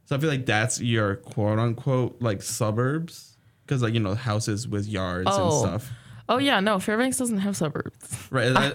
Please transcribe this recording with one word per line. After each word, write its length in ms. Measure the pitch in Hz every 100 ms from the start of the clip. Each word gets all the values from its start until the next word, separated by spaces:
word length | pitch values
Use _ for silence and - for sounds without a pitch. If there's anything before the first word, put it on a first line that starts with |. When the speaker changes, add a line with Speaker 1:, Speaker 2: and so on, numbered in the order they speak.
Speaker 1:
So 140 | - 139
I 20 |
feel 100 | 156
like 180 | 135 120
that's 340 | 107 117 -
your 340 | 120 113 104 98
quote 440 | - - 104 107
unquote, 580 | 117 113 - 127 120 -
like, 200 | 120 95
suburbs. 960 | - - 107 107 123 156 165 - - _ _ _ -
'Cause, 160 | 139
like, 100 | 113
you 60 | 117
know, 140 | 101 107
houses 520 | 120 107 110 101 120
with 180 | 104 104
yards 400 | 101 92 90 95
and 80 | 196
Speaker 2:
Oh. 200 | 180 147
Speaker 1:
stuff. 300 | 98 95 - - - - -
Speaker 2:
Oh, 100 | 247
yeah, 220 | 277 226
no, 180 | 202 196
Fairbanks 380 | 190 214 262 254
doesn't 220 | 240 208
have 160 | 202 196
suburbs. 580 | 156 - - - - - -
Speaker 1:
Right, 240 | 131 117 131
I, 180 | 139